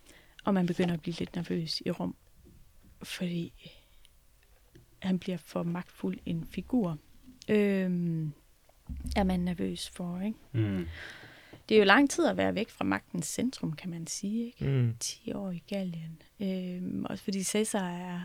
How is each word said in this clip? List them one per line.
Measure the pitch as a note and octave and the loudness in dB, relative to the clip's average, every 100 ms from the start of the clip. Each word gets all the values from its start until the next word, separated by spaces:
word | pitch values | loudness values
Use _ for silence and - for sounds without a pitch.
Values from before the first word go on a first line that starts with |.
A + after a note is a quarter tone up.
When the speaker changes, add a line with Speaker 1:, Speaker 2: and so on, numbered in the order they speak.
| - - - - | -20 -20 -20 -6
Speaker 1:
og | - | 2
man | G3 F3 | 4 4
begynder | F3 F3+ | 4 2
at | E3+ | 0
blive | - E3 | -2 -4
lidt | F3 - | -4 -4
nervøs | E3 F3+ D#3+ - F#3 | -2 -2 -2 -2 -4
i | |
Rom, | F3 F3+ - - - - - - - - - | -2 -4 -6 -16 -20 -20 -20 -20 -20 -20 -16
fordi | - - F3+ F3 E3+ - - - - - - - - - - - - - - - | -10 -4 -2 -2 -4 -8 -20 -20 -20 -20 -20 -20 -20 -20 -20 -20 -20 -20 -20 -6
han | F#3+ F#3 | 0 0
bliver | - F3 | 0 -6
for | - F3+ | -4 -2
magtfuld | E3+ F3 - - F#3+ F#3 - | -2 -2 -6 -6 -4 -4 -4
en | E3 D3+ | -4 -4
figur. | - - B3+ F3+ D3+ - - - - - | -8 0 2 2 -2 -10 -20 -20 -10 0
Øhm, | G#3+ G3+ G3 F#3 F3 E3+ E3 D#3 - - _ _ _ - - - G#3+ | 4 4 4 2 2 0 0 -2 -6 -16 _ _ _ -10 -8 -2 2
er | |
man | F#3+ F#3 | 2 2
nervøs | F3+ F3 F#3+ F3 - | 0 -2 -4 -4 -8
for, | - F3+ F3+ G3+ | -8 -6 -4 -4
ikke? | A3 - | -6 -4
Speaker 2:
Mm. | A#2 G#2+ F#2+ E2 D#2+ - - - - - - - | 0 0 0 -4 -8 -12 -16 -18 -20 -20 -10 4
Speaker 1:
Det | D#4+ | 8
er | |
jo | D4+ | 10
lang | A#3+ C#4+ | 8 8
tid | - D4 | 4 2
at | F#3 | 4
være | F#2+ F3+ | 2 2
væk | A3 | -2
fra | - - | -2 0
magtens | - - F3 E3+ | 0 -2 -4 -2
centrum, | - B3 - E3 | 0 -2 0 -4
kan | D3+ F#3 | -4 -6
man | E3+ D#3+ | -8 -8
sige, | - G3+ A3 A#3 | -6 -2 -2 -4
ikke? | - C#3 | -2 2
Speaker 3:
Mm. | C3+ A#2+ A#2 | 4 2 0
Speaker 1:
Ti | - - A3 | -6 -8 -8
år | G#3 G3 | -6 -6
i | E3+ - | -6 -6
Gallien. | G3+ F#3 E3 D#3+ D#3+ - - | -4 -4 -6 -10 -12 -16 -6
Øhm, | G3 F#3 F3+ F3+ F3+ G3 G3+ | -4 -2 -4 -6 -4 -4 -4
også | F#3+ | -4
fordi | - G3 | -2 -2
Caesar | F#3 G#3 A3 G#3 F3+ | 2 2 2 0 -2
er | F3 F3+ F3 | -4 -6 -6